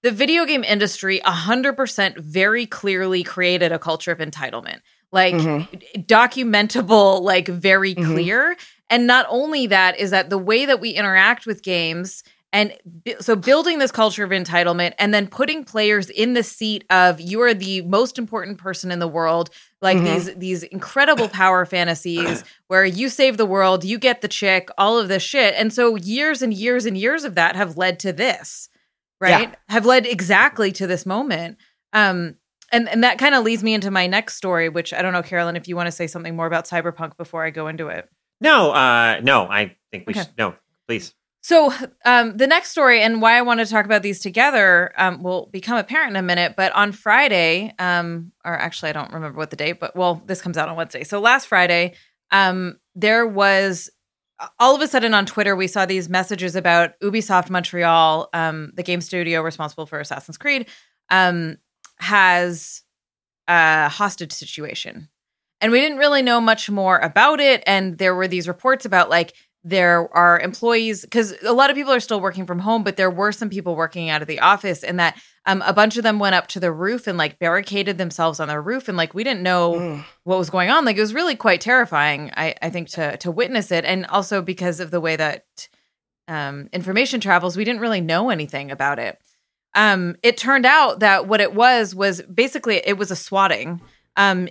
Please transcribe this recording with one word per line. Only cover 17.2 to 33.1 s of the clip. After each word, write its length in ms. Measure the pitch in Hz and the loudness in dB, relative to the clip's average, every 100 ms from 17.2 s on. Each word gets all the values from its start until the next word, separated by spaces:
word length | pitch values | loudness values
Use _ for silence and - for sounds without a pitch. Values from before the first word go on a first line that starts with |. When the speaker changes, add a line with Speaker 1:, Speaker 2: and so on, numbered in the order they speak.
Speaker 1:
"You 200 | 175 214 | -4 0
are 100 | 240 | 2
the 300 | 202 190 190 | 0 -4 -6
most 360 | 175 196 254 - | 0 0 0 -4
important 400 | 220 220 180 202 | -8 -8 -8 -10
person 320 | 190 180 185 | -10 -10 -8
in 80 | 175 | -6
the 80 | 170 | -4
world," 420 | 160 165 170 165 - _ - | -2 0 0 -2 -10 _ -4
like, 140 | 190 185 | 0 2
Speaker 2:
Mm-hmm. 100 | 175 | 2
Speaker 1:
these, 280 | 190 180 185 | 0 -4 -8
these 260 | 185 180 | -8 -8
incredible 640 | 165 185 - 277 277 262 220 | -8 -12 -6 0 2 2 0
power 380 | 190 190 185 175 | 2 4 4 0
fantasies 800 | 180 170 165 180 170 170 165 - | -2 -2 -4 -4 -4 -4 -6 -10
Speaker 2:
<clears throat> 140 | _ - | _ -2
Speaker 1:
where 160 | 185 | 2
you 240 | 190 180 262 | 2 0 -4
save 280 | - 262 214 | 2 2 2
the 80 | 208 | 0
world, 380 | 196 190 185 | 2 4 2
you 140 | 185 226 | -2 -2
get 220 | 254 240 | 0 0
the 80 | 214 | -6
chick, 400 | - 202 185 185 - | -2 0 0 0 0
all 200 | 202 233 | 2 2
of 100 | 185 | 0
this 140 | 190 | -2
shit. 300 | - 277 208 - | -2 2 2 2
And 160 | 220 | -2
so 240 | 233 240 214 | 2 2 0
years 440 | 180 247 311 262 | -4 -2 -2 -2
and 140 | 247 | -4
years 320 | 196 233 247 220 | -4 -2 -2 -2
and 100 | 190 | -2
years 280 | 226 320 | -2 -2
of 100 | 285 | -4
that 220 | 175 170 185 | 0 0 0
have 200 | 185 160 | -4 -2
led 220 | 185 175 | -2 -2
to 120 | 190 | -6
this, 560 | 160 247 - 160 - - _ _ _ _ - | -4 -4 -4 -8 -16 -18 _ _ _ _ -2
right? 280 | 185 170 226 | 2 2 0
Speaker 2:
Yeah. 60 | - - | -10 -2
Speaker 1:
Have 160 | 220 | 0
led 220 | 226 254 240 | 4 4 4
exactly 640 | 202 185 196 277 - 202 | -4 2 4 4 2 -2
to 140 | 196 185 | -2 -4
this 180 | 180 | -4
moment. 540 | 185 208 285 165 170 208 _ _ _ | -4 -4 -4 -6 -8 -14 _ _ _
Um, 440 | 214 202 180 170 - _ _ - | 2 2 0 -6 -10 _ _ -2
and, 160 | 233 226 | 0 0
and 140 | 226 | 2
that 140 | 247 | 2